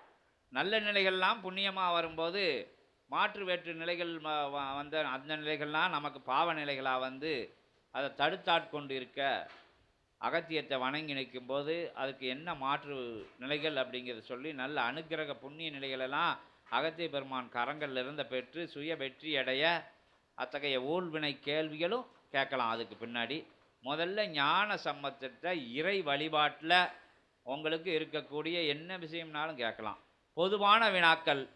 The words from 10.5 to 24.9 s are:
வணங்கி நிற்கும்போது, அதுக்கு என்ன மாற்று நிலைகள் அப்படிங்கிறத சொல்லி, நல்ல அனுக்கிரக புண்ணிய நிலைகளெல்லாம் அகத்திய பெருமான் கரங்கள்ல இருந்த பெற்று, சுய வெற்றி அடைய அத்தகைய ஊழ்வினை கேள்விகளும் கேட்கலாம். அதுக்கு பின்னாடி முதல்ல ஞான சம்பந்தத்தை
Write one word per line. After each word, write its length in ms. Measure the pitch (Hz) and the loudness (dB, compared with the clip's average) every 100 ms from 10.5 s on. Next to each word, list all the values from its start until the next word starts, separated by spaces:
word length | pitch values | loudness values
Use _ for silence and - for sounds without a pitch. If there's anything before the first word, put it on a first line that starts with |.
| 160 135 131 | -2 0 0
வணங்கி 340 | 127 147 156 | 0 0 -2
நிற்கும்போது, 800 | 139 127 127 123 139 143 165 165 | -4 -4 -8 -4 -2 0 -2 -4
அதுக்கு 320 | - 135 135 131 | -4 -6 -4 -4
என்ன 280 | 131 170 | -4 -6
மாற்று 720 | 151 135 147 147 139 120 110 - - | -2 0 0 -2 -6 -6 -6 -10 -12
நிலைகள் 360 | 127 147 156 | -4 -2 0
அப்படிங்கிறத 460 | 143 123 123 123 113 | 0 -2 -4 -6 -8
சொல்லி, 320 | - 123 147 | -8 -8 -8
நல்ல 400 | 143 131 147 120 | -6 -4 0 0
அனுக்கிரக 420 | 143 160 156 151 | -2 -6 -4 -4
புண்ணிய 360 | 139 139 151 160 | -6 -10 -10 -8
நிலைகளெல்லாம் 680 | 143 135 131 131 143 170 139 - - - | -6 -6 -4 -2 0 0 0 -6 -20 -2
அகத்திய 380 | 120 156 160 165 | 0 0 -2 -2
பெருமான் 420 | 139 135 131 120 | -2 -4 -4 -4
கரங்கள்ல 480 | 123 120 151 147 131 | -2 -2 -2 -2 -2
இருந்த 260 | 127 147 127 | -2 -4 -4
பெற்று, 420 | 127 123 160 170 | -4 -4 -8 -8
சுய 280 | 143 151 160 | -6 -6 -4
வெற்றி 400 | 135 127 156 143 | -4 -6 -2 0
அடைய 540 | 127 131 160 170 - - _ _ _ | 2 4 4 2 -2 -16 _ _ _
அத்தகைய 460 | - 131 143 143 131 | -8 -6 -2 0 0
ஊழ்வினை 600 | 131 175 175 156 147 139 | 2 0 0 -2 -2 -2
கேள்விகளும் 640 | 143 151 156 151 170 240 247 - _ | -2 0 0 -2 0 0 -4 -16 _
கேட்கலாம். 400 | 139 135 135 117 | 0 0 2 0
அதுக்கு 360 | 113 113 104 117 | 0 -4 -8 -6
பின்னாடி 400 | 120 117 151 - - _ _ | -4 -2 -4 -8 -20 _ _
முதல்ல 420 | 127 151 175 202 208 | -6 -2 0 0 0
ஞான 500 | 151 143 175 208 190 | 2 4 6 4 0
சம்பந்தத்தை 960 | 160 | -2